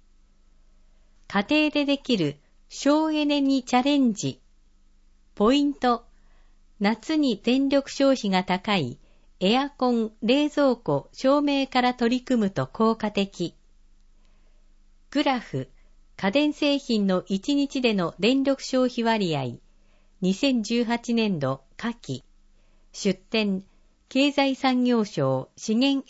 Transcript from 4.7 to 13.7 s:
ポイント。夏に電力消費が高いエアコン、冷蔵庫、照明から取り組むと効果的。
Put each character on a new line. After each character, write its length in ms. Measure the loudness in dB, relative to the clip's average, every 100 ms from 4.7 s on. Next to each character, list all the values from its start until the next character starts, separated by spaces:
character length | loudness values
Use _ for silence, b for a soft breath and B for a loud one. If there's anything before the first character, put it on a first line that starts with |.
| _ _ _ _ _ _
ポ 180 | -2 2
イ 100 | 2
ン 120 | 0
ト。 300 | 0 -2 -2 -6 _ _ -20 -20 _ _ -4
夏 360 | -2 -2 -2 0
に 220 | 0 0
電 280 | 0 0 2
力 220 | 0 -2
消 280 | 0 2 2
費 120 | 0
が 140 | -2
高 320 | 0 -2 0 -2
い 220 | -2 -6 -18 _ _ _
エ 180 | 0 0
ア 120 | -2
コ 220 | -2 0
ン、 200 | 0 -2 -4
冷 260 | 0 2 2
蔵 240 | 2 2
庫、 360 | 0 -2 -4 -4
照 300 | -4 2 2
明 240 | 2 0 0
か 160 | 0
ら 120 | 0
取 260 | 0 0 -2
り 40 |
組 200 | 0 0
む 60 | 0
と 160 | -2 -4
効 300 | 0 0 0
果 160 | -2
的。 420 | -2 -4 -4 -8 -10 _